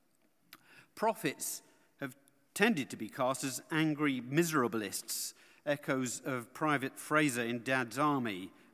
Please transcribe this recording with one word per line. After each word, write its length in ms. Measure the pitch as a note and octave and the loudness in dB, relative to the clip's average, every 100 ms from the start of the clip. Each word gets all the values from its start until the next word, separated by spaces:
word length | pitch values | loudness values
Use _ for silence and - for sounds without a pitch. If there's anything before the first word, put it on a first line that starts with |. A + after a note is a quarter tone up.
| _ _ _ _ _ - _ - - | _ _ _ _ _ -20 _ -20 -16
Prophets 680 | - A3 G#3+ D3+ A2+ - - - _ _ - | 0 0 2 -2 -2 -6 -8 -12 _ _ -12
have 160 | C3+ - _ _ _ - | -10 -12 _ _ _ 2
tended 340 | G#3 F3 A#2 | 4 4 -2
to 80 | - | -6
be 100 | G#2+ | -8
cast 360 | - B2+ C3 | 0 0 0
as 180 | C#3 B2 - | -4 -6 -2
angry 500 | D#3+ D#3 D3 D3 B2+ | 2 2 2 0 0
miserabilists, 1160 | A#2+ D3 E3+ D#3 A#2+ A2+ G2 - - - - - - - D3 | 0 2 4 4 2 0 -4 -6 -6 -6 -8 -12 -20 -10 -4
echoes 540 | C#3 - C3+ B2 - | -2 0 0 0 -4
of 300 | - B2+ A2+ | -4 -4 -6
Private 440 | - D#3 C#3+ C3 - | -2 2 2 0 -8
Fraser 460 | - D3+ D3+ A#2+ | 0 4 4 2
in 180 | A#2 A#2+ | -2 -2
Dad's 380 | A2+ C3 A#2+ A#2 | 0 0 0 0
Army. 520 | D3+ C#3+ A#2+ F#2 F#2 - - | 2 2 0 -4 -8 -14 -20